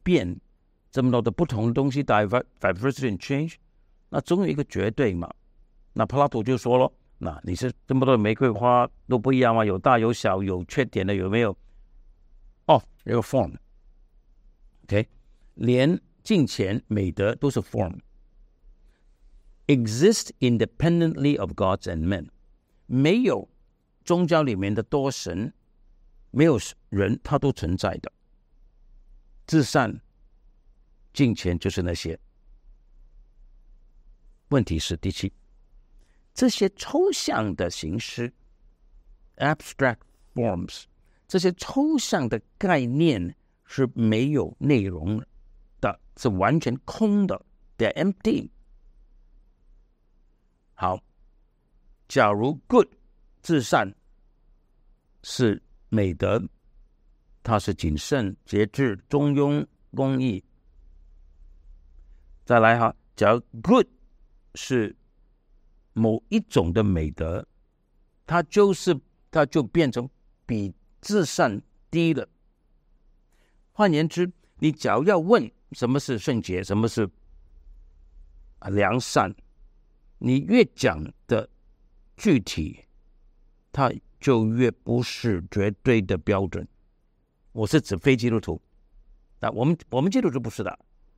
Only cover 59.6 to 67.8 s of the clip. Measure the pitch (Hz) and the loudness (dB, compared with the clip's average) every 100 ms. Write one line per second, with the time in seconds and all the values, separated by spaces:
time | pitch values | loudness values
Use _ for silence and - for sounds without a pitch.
59.6 | 147 _ _ - 135 131 131 95 - _ | -4 _ _ -4 -2 -2 -2 -4 -10 _
60.6 | _ - - - - - - - - - | _ -20 -20 -20 -20 -20 -20 -20 -20 -20
61.6 | - - - - - - - - - 120 | -20 -20 -20 -20 -20 -20 -20 -20 0 4
62.6 | 110 117 113 - _ - 104 120 - 113 | 6 4 2 -2 _ 0 2 2 -2 -8
63.6 | 165 247 - _ _ _ _ _ _ - | 4 4 4 _ _ _ _ _ _ -18
64.6 | - 127 101 - _ _ _ _ _ _ | -2 -2 -2 -6 _ _ _ _ _ _
65.6 | _ _ _ 110 113 113 - 220 - 117 | _ _ _ 0 0 0 -2 -4 0 0
66.6 | 87 95 104 87 78 - 82 87 - _ | 0 0 0 0 -2 -6 -6 -8 -10 _
67.6 | _ _ | _ _